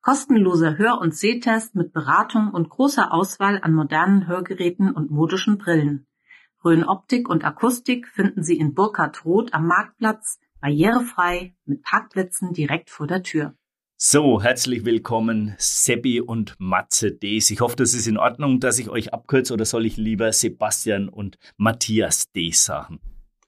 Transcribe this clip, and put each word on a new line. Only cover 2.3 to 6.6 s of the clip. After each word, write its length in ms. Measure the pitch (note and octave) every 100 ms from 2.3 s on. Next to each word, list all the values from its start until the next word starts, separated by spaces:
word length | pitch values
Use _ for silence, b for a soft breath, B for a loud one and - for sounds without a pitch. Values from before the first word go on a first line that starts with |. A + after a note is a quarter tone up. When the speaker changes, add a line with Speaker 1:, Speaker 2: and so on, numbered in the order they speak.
| A3 G#3+
Speaker 1:
und 180 | F3+ D#3+
großer 420 | - C#4 C#4 G3
Auswahl 460 | E3 F#3+ - G3 G3
an 140 | E3+
modernen 520 | D#3+ D3+ D#3 F3+ G3 F3
Hörgeräten 640 | F3+ F3+ F#3 F3 F3+ F#3+
und 180 | F#3 D3
modischen 480 | D3 D#3+ F#3+ G3 G#3
Brillen. 480 | - E3 D3 C#3+ _ _ b b b _